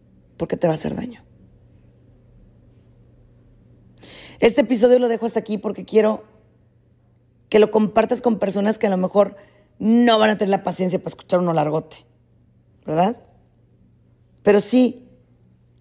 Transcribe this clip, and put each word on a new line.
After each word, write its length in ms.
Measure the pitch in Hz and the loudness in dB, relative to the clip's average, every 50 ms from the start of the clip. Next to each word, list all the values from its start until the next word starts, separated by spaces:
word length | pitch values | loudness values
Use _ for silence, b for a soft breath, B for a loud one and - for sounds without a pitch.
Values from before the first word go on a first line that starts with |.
| _ _ _ _ _ _ _ | _ _ _ _ _ _ _
porque 200 | - 170 - 160 | -12 -8 -8 -4
te 100 | - - | -2 -2
va 80 | 165 156 | -2 -2
a 20 | |
hacer 180 | 156 - - - | -2 -6 -8 -8
daño. 300 | - - 247 226 - - _ _ _ - _ _ _ _ _ _ _ _ _ _ _ _ _ _ _ _ _ _ - - - _ _ _ _ _ _ _ _ _ _ _ _ _ _ _ _ _ _ _ _ _ _ _ _ _ _ _ _ _ B B B B B B B B B | -8 -10 -12 -14 -20 -20 _ _ _ -20 _ _ _ _ _ _ _ _ _ _ _ _ _ _ _ _ _ _ -20 -20 -20 _ _ _ _ _ _ _ _ _ _ _ _ _ _ _ _ _ _ _ _ _ _ _ _ _ _ _ _ _ B B B B B B B B B
Este 200 | - 233 233 285 | 0 2 2 2
episodio 380 | 247 208 262 208 220 240 247 254 | 0 0 2 2 4 6 6 4
lo 100 | 247 233 | 4 0
dejo 160 | 233 220 226 | -2 -2 -4
hasta 160 | 233 - 220 | -4 -4 -6
aquí 160 | 208 - 214 | -6 -6 -8
porque 300 | 196 - 208 - - 180 | -6 -6 -8 -8 -8 -12
quiero 380 | - - 220 214 214 220 - - - _ _ _ _ _ _ _ _ _ _ _ _ _ _ _ _ _ _ _ _ _ _ _ _ | 0 2 2 2 2 -2 -4 -10 -18 _ _ _ _ _ _ _ _ _ _ _ _ _ _ _ _ _ _ _ _ _ _ _ _
que 100 | - 214 | 2 2
lo 120 | 214 214 | 2 4
compartas 500 | - 214 214 202 - 226 220 214 247 240 | 2 0 0 2 0 0 0 0 -4 -2
con 180 | - 247 226 190 | -2 -2 -2 -2
personas 380 | 208 196 185 202 202 214 214 | -4 -4 -4 -2 -2 -2 -2
que 100 | - - | -2 -2
a 40 | 202 | -2
lo 80 | 190 185 | -2 -2
mejor 380 | 185 185 - 202 202 - b b b b b b b b b _ | -4 0 2 2 2 2 b b b b b b b b b _
no 400 | 190 214 233 240 240 240 226 214 | -2 0 2 4 4 4 4 4
van 120 | 220 214 | 2 2
a 80 | 214 - | 0 0
tener 120 | 208 190 | 0 -2
la 140 | 196 190 190 | -2 -2 -2
paciencia 340 | 190 175 - 185 185 180 185 | -6 -6 -4 -4 -4 -4 -6
para 120 | - 165 | -6 -8
escuchar 300 | - - - - 185 180 | -14 -14 -6 -2 -2 0
uno 140 | 180 175 160 | 0 0 0
largote, 500 | 156 151 151 147 160 156 - - - _ _ _ _ _ _ _ _ _ _ _ _ _ _ _ _ _ | -2 -2 -2 -2 -4 -6 -8 -18 -20 _ _ _ _ _ _ _ _ _ _ _ _ _ _ _ _ _
¿verdad? 380 | - 156 160 180 202 247 - - _ _ _ _ _ _ _ _ _ _ _ _ _ _ _ _ _ _ _ _ _ _ _ | -6 -2 0 0 0 -2 -6 -14 _ _ _ _ _ _ _ _ _ _ _ _ _ _ _ _ _ _ _ _ _ _ _
Pero 180 | _ 208 202 208 | _ 2 2 2
sí, 480 | 196 - 247 254 254 233 - - - - _ _ _ _ _ _ _ _ _ _ _ _ _ _ | 2 2 2 2 2 2 -2 -8 -18 -20 _ _ _ _ _ _ _ _ _ _ _ _ _ _